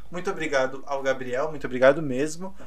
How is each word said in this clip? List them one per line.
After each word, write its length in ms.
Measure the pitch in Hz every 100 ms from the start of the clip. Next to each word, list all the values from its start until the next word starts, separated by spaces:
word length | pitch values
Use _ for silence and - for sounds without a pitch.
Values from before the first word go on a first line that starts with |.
| -
muito 200 | 170 185
obrigado 520 | 170 156 139 131 135 135
ao 160 | 139
Gabriel, 480 | 135 127 123 123 156
muito 160 | 147 127
obrigado 340 | 123 131 151
mesmo. 540 | 151 123 156 160 190 -